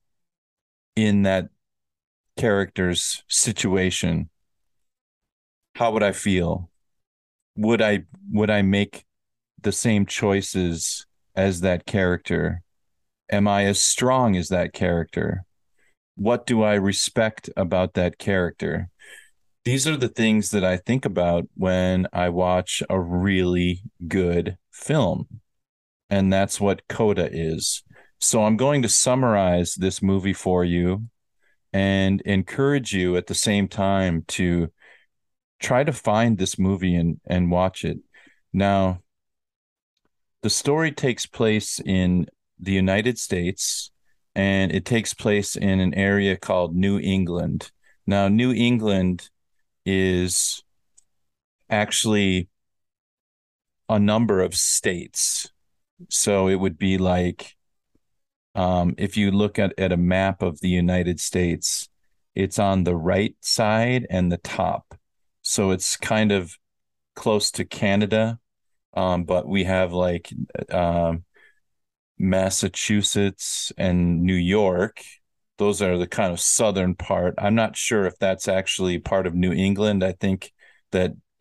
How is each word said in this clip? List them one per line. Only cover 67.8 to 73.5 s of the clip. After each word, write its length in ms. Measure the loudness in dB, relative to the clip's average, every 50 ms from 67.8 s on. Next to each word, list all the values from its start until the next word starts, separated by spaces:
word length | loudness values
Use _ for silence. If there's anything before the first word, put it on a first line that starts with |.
| 0 0 2 2 2 2 2 0 0 0 -2 -6 _ _ _ _ _ _ _ _ _ _ -6
um, 300 | -2 -2 0 0 -2 -2
but 240 | 0 -2 -2 -2 0
we 160 | -2 0 0
have, 280 | 2 2 0 0 0 0
like, 400 | 0 0 0 -2 -4 -6 -10 -12 -10 -10 -10 -8 -10 -8 -4
um, 540 | -2 -2 0 0 0 0 0 0 -2 -4 -8 -12 _ _ _ _ _ _ _ _ _ _ _ _ _ _ _ _ _ -4
Massachusetts 1500 | 0 0 2 2 0 0 0 -2 -4 -4 -4 -6 -4 -2 0 0 0 0 0 0 0 0 -2 -4 -8 -8